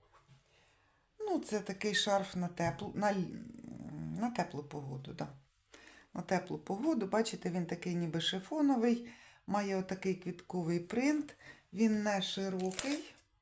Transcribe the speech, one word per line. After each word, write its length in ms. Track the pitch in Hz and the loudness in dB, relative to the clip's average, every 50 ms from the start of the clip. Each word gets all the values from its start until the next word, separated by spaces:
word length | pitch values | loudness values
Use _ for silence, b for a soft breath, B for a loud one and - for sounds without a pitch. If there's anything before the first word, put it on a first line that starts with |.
| _ _ _ - _ b b b b b b b b b b b b b b b b b b - | _ _ _ -20 _ b b b b b b b b b b b b b b b b b b -8
Ну, 200 | 427 427 370 294 | -2 -2 0 0
це 200 | - - 214 208 | 0 0 -2 -2
такий 360 | 202 - 190 190 - 214 202 | -2 -4 -6 -2 0 0 2
шарф 400 | - - 214 202 196 190 190 - | 2 4 4 4 4 2 0 -2
на 120 | 180 180 175 | -2 -2 -2
теплу, 440 | 175 - 170 165 - - - - - | -2 0 0 0 0 -2 -6 -6 -2
на 160 | - 202 208 | 2 2 4
л-, 240 | 202 190 180 - - - - - - - - - - - - - - - 80 - - 180 | 4 2 0 -2 -4 -8 -10 -12 -14 -14 -14 -12 -12 -10 -10 -8 -8 -6 -6 -4 -2 -2
на 120 | 214 240 | -2 0
теплу 320 | 233 - 170 - - 143 147 | 0 0 -2 -2 -2 -6 -8
погоду, 500 | 139 - 147 139 135 139 135 - 131 - | -6 -8 -8 -8 -6 -8 -8 -8 -10 -8
да. 140 | - 151 143 - - - _ _ _ _ B B B B B B B B B - | -8 -8 -8 -8 -14 -20 _ _ _ _ B B B B B B B B B -10
На 80 | 180 | -10
теплу 380 | 175 - 190 175 - - 156 151 | -2 0 0 0 0 -2 -6 -6
погоду, 480 | 156 - 185 196 240 320 320 233 202 190 | -4 -4 -2 0 2 2 2 2 2 2
бачите, 420 | 202 214 226 - - 180 - 185 | 2 2 2 2 -2 -2 -4 -2
він 160 | 170 180 175 | 0 0 0
такий 300 | 160 185 180 - 180 175 | -2 -4 -4 -2 -2 0
ніби 260 | 175 170 165 156 165 | 0 0 0 0 0
шифоновий, 880 | 160 - - 190 190 - 302 311 294 277 277 240 220 240 233 233 B B B B B B B B B - | 0 0 -2 -2 -4 -4 0 4 4 6 6 6 6 6 4 4 B B B B B B B B B -2
має 280 | 196 208 202 196 196 | 0 0 2 2 2
отакий 400 | 190 185 185 190 185 - 190 185 | 0 0 0 -4 -2 0 0 0
квітковий 640 | 185 - 180 175 175 - - - 180 170 160 170 175 | 0 -2 -6 -8 -8 -8 -4 -4 -2 0 2 2 0
принт, 560 | 170 - 214 240 262 285 302 302 294 - - B B B B B B B - | 0 0 0 2 4 4 4 2 0 -4 -10 B B B B B B B 0
він 300 | 185 226 220 214 214 208 | 4 4 4 4 4 2
не 180 | 208 202 196 | 2 2 2
широкий, 920 | 185 - - 196 196 196 185 185 185 185 185 - - 269 285 320 - - - - - _ _ _ | 0 0 -2 -2 -2 -2 0 0 0 0 2 0 0 0 -2 -2 -4 -8 -14 -20 -20 _ _ _